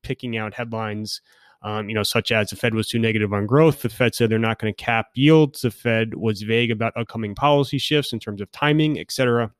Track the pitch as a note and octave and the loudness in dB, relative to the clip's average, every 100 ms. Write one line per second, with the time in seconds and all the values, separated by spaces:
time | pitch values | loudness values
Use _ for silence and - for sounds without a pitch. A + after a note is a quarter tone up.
0 | - C3 B2 A2+ G#2+ G#2 A#2+ A2+ A2 G#2 | -8 -8 -6 -6 -6 -8 -8 -6 -6 -6
1 | G#2+ - _ _ _ _ G#2+ G#2+ G#2 A2 | -8 -10 _ _ _ _ -6 -6 -2 -2
2 | G2+ - - A2+ G#2 G2+ A#2+ A2 G#2+ A#2+ | -2 -4 -2 0 0 -2 -2 -2 -2 -2
3 | A2+ A2 G#2 G2+ G#2 C3+ D#3+ - B2 - | 0 0 0 -2 2 4 4 4 -6 0
4 | B2 - A#2 A2 A2+ A2 A2 G2+ - A2+ | -2 2 0 2 0 -2 -4 -4 -2 -2
5 | G#2+ - C#3+ D#3+ D3+ - B2+ - A#2+ A2+ | -2 2 6 6 6 2 -4 -2 -2 0
6 | A2+ A2 A2 G#2 G#2+ A2+ A#2+ A2 A2+ - | 0 -2 -2 -2 0 2 2 0 -2 -4
7 | A#2 A#2+ G#2+ G2 C#3+ C#3+ C3+ C3+ - D3+ | -8 -6 -8 0 4 4 2 -2 0 0
8 | C#3+ A2+ - G2+ G2+ - D3 D3+ D#3 C#3 | 0 -6 -8 -10 -10 -2 2 4 2 -2
9 | - - B2+ A#2 A2+ | -6 -2 2 2 0